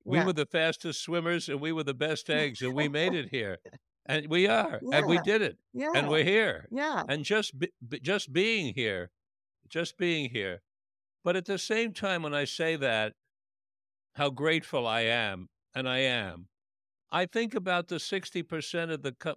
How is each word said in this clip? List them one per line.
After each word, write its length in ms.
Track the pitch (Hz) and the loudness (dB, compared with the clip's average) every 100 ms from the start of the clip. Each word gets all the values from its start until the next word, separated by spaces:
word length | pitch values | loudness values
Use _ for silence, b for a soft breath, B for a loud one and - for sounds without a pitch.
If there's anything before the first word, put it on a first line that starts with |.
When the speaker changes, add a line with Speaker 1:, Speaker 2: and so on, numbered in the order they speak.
Speaker 1:
We 140 | 107 151 | -2 2
Speaker 2:
Yeah. 80 | 185 | 2
Speaker 1:
were 60 | |
the 140 | 151 143 | 2 0
fastest 560 | 170 160 156 170 147 | 2 0 0 -4 -6
swimmers 460 | - 170 165 175 - | -4 -2 0 -2 -2
and 120 | 139 | -4
we 120 | 156 | -2
were 120 | 160 | -2
the 100 | 139 | -2
best 360 | 127 151 156 - | -2 -2 -2 0
eggs 320 | 151 147 113 | 0 0 -2
and 120 | 127 | -2
we 140 | 131 147 | 0 0
made 260 | 143 180 | 2 0
it 140 | 180 117 | 0 -2
here. 280 | 127 104 92 | -4 -4 -6
Speaker 2:
<laughs> 160 | - - _ _ - | -10 -20 _ _ -4
Speaker 1:
And 220 | 156 147 | -2 2
we 200 | 170 196 | 4 6
are. 340 | 226 208 110 127 | 4 2 -2 0
And 160 | 143 147 | 2 4
we 100 | 175 | 4
Speaker 2:
Yeah. 60 | |
Speaker 1:
did 200 | 165 214 | 4 2
it. 160 | 190 - _ | 2 -4 _
Speaker 2:
Yeah. 200 | 123 294 | -6 0
Speaker 1:
And 140 | 214 147 | 2 2
we're 160 | 156 | 4
here. 420 | 170 214 202 80 - | 4 4 2 0 -6
Speaker 2:
Yeah. 320 | 247 302 233 127 | -6 -2 -2 -2
Speaker 1:
And 160 | 147 | -2
just 340 | 139 214 202 131 | 0 0 0 -4
be, 100 | 170 - 120 | -6 -6 -12
be, 140 | 143 | -6
just 320 | 143 202 - | -2 -2 0
being 420 | 143 214 226 143 | 0 2 2 0
here, 360 | 131 110 95 87 _ _ _ _ _ _ | 0 0 0 -4 _ _ _ _ _ _
just 300 | 160 170 - | -4 -4 -2
being 320 | 175 160 135 | 0 0 -2
here. 320 | 120 95 87 _ _ _ _ _ _ | -2 -4 -4 _ _ _ _ _ _
But 120 | 175 180 | -2 0
at 80 | |
the 140 | 180 190 | 0 -2
same 340 | - 220 233 | 0 0 0
time, 300 | 180 196 180 | -2 -2 0
when 120 | 151 | 0
I 100 | 143 | 0
say 320 | 143 - 160 160 | 0 0 0 2
that, 380 | 135 110 107 - _ _ _ _ _ _ _ _ _ | 2 2 0 -4 _ _ _ _ _ _ _ _ _
how 160 | - 143 | -2 -2
grateful 560 | 127 156 160 - 143 117 | 0 2 2 0 -2 0
I 160 | 113 | 2
am, 460 | 113 117 107 95 92 _ _ | 2 2 0 -4 -10 _ _
and 140 | 131 127 | -6 -2
I 100 | 127 | 0
am, 500 | 131 120 98 85 95 _ _ _ _ _ _ | 2 0 -2 -8 -16 _ _ _ _ _ _
I 140 | 170 180 | -2 0
think 280 | 233 233 | 0 -2
about 340 | 226 185 180 170 | -2 0 0 0
the 120 | 170 | -4
sixty 420 | - 190 - 180 | -4 -4 -4 -6
percent 480 | 165 165 - 170 165 | -4 -6 -4 -4 -2
of 120 | 151 | -4
the 100 | 139 | -4
co-, 240 | 123 160 | -6 -6